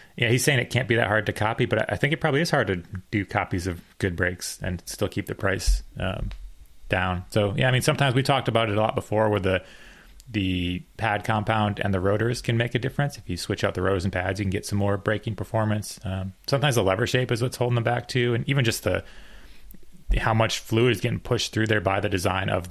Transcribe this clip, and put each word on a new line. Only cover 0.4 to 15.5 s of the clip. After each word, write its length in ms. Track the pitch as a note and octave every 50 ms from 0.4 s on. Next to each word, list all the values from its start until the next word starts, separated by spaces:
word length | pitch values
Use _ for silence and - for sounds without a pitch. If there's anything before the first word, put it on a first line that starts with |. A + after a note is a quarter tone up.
| -
saying 140 | D#3 C#3+ A#2+
it 100 | A#2+ -
can't 180 | - A#2+ -
be 100 | - A#2
that 100 | A2+ A#2
hard 180 | - G#2 A2 G#2
to 80 | G#2+ -
copy, 320 | - G#2+ G#2+ A#2 - B2+
but 140 | F#2+ G#2 G#2+ - -
I, 40 | G#2
I 20 |
think 160 | - - C#3+ D#3+
it 80 | -
probably 220 | - D#3 C3+ C#3+ E3+
is 80 | E3+
hard 160 | - C#3+ A2
to 160 | G2 F#2+ F2 F2 - - F#2+ - _
do 140 | - G#2 F#2+
copies 420 | - - G#2 F#2 - - F#2 E2+
of 140 | F#2+ F2 E2+ - - _
good 200 | - - F#2+ E2+
brakes 420 | F2 F#2 F2+ F2+ F2 - - - -
and 220 | G2 F#2+ F2+ E2+ -
still 240 | - - - G#2+ F2+
keep 160 | - G2+ G2 -
the 60 | -
price, 480 | - G#2 G2 F#2+ F#2 - - - - - - - -
um, 300 | - F#2 F#2 - - G#2 - - - - - - - - - - - -
down. 340 | G2 F#2 F2+ F#2 F2+ F2 F#2 -
So, 240 | - G#2+ G#2 G2+ G2
yeah, 120 | - C3 B2+
I 20 |
mean, 100 | B2+ B2+
sometimes 340 | - - D3+ - C#3+ C3+ A2+
we 80 | C3+ C3
talked 260 | - C#3+ C3 - -
about 200 | A2 A2+ A2+ A2
it 80 | G2+
a 40 | G#2+ G#2+
lot 120 | A2 -
before 360 | - - - G#2 G#2 A2 G#2+
where 100 | G#2 G2+
the, 220 | G2 F#2+ F#2 F2+ - - - - - - - - - - - - - -
the 520 | A2 G#2+ F#2+ F#2+ F#2 F2+ F2 F2 F2+ F2+ - - - -
pad 260 | A2 A2+ G#2+ G#2 G#2
compound 560 | - A2 G#2+ G2+ A2 A2 G#2+ G#2+ G#2 G2+ - -
and 120 | G2+ G2
the 60 | F#2
rotors 420 | F2+ G2 G2+ G#2 A2+ A#2+ B2 - -
can 160 | - A#2 A2+
make 160 | A#2 C3 -
a 40 | A#2+
difference. 380 | G#2+ C3 - - C#3+ C#3+ -
If 140 | - - -
you 80 | F2+ F2
switch 260 | - - G2+ - -
out 80 | G2+ -
the 80 | -
rotors 240 | F#2 F#2+ G2 F#2 F2
and 80 | G2 F2+
pads, 260 | F#2 F2+ F#2+ F#2+ G2
you 60 | G2+
can 60 | G2
get 160 | F#2 G#2 -
some 120 | - G#2 G2+
more 200 | G2+ G2+ G2+ G2
braking 380 | - A2+ G#2+ G#2 - A2+ G#2
performance. 600 | - G#2 -